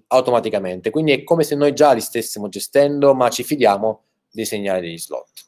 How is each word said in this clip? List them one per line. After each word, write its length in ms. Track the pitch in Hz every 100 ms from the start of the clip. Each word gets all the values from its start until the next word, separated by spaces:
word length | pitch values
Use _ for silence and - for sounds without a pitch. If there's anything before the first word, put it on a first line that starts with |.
| -
automaticamente, 800 | 131 127 120 110 104 95 90 -
quindi 220 | 151 156
è 120 | 131
come 200 | - 165
se 100 | 147 143
noi 180 | 147
già 180 | 139 151
li 100 | 123
stessimo 480 | - 120 110 - 101
gestendo, 640 | 95 - 135 143 143 139
ma 160 | 131 123
ci 140 | 117
fidiamo 640 | 120 151 117 101 110 107 _ _ _
dei 140 | 107 110
segnali 360 | 110 98 92
degli 160 | 87 82
slot. 320 | - 69 - -